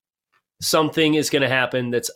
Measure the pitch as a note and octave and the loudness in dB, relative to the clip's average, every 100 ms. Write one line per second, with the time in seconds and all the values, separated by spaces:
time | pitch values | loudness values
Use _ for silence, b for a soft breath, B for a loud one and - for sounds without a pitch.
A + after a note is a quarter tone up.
0 | _ _ _ _ _ _ - D#3+ D3+ E3 | _ _ _ _ _ _ 0 0 2 2
1 | D#3 D#3 - D3 B2+ C3 B2 B2+ A#2+ A#2+ | 2 2 0 0 2 0 0 -2 -2 -4
2 | - | -4